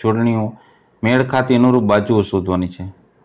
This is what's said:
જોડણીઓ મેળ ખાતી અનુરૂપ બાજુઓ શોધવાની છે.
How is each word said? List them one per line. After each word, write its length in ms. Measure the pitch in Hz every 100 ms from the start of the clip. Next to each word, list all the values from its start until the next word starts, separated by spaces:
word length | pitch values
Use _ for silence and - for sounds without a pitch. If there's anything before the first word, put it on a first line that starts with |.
જોડણીઓ 520 | 110 110 117 113 110 110 _ _ _ _
મેળ 200 | 110 127
ખાતી 320 | 127 131 127 123
અનુરૂપ 280 | 123 123
બાજુઓ 380 | 104 104 104 110
શોધવાની 460 | 98 98 92 90 90
છે. 260 | - 95 - _ _